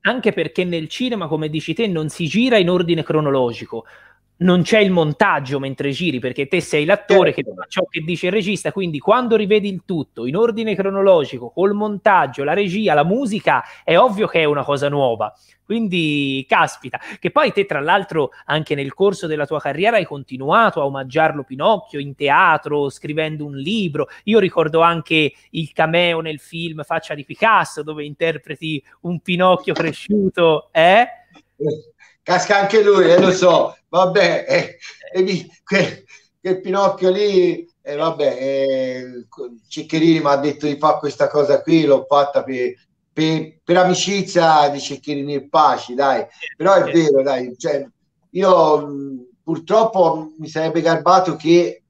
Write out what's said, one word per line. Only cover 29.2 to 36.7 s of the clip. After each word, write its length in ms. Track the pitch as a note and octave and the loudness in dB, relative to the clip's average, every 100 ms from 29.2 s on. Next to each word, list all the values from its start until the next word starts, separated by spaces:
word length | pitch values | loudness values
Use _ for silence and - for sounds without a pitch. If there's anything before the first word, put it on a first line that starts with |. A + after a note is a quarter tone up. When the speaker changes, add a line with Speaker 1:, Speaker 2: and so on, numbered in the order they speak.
Speaker 1:
Pinocchio 520 | - F3 F#3 F3+ - | -4 2 4 2 0
cresciuto, 960 | D#3+ E3 D3 - G#3 F#3+ - E3 D3+ - | -2 -4 -6 -2 0 0 2 2 2 -2
eh? 360 | E3 E3 G3+ B3 - _ - _ _ D3+ - - _ _ _ | 2 4 4 2 -4 _ -20 _ _ -6 -6 -12 _ _ _
Speaker 2:
Casca 380 | - F3+ - G3+ | -2 -2 2 2
anche 240 | G3 A3 | 4 4
lui, 260 | G#3 G3 E3 | 4 6 6
eh, 100 | F3 | 6
lo 120 | F#3+ | 4
so. 440 | - F3+ D#3 - - _ | 4 4 4 0 -6 _
Vabbè, 560 | E3+ F#3 F#3+ E3+ - - | 0 2 4 2 0 0
eh, 300 | - B2+ - - - - | -2 -2 -12 -20 -20 -8
e 80 | F#3 | -2
lì, 260 | F#3+ F#3 - _ | -2 -2 -8 _
que-, 420 | - G3 E3 - _ - _ _ | -4 -2 -2 -4 _ -20 _ _
quel 180 | F#3 F3+ | -4 -4
Pinocchio 500 | F#3 | -2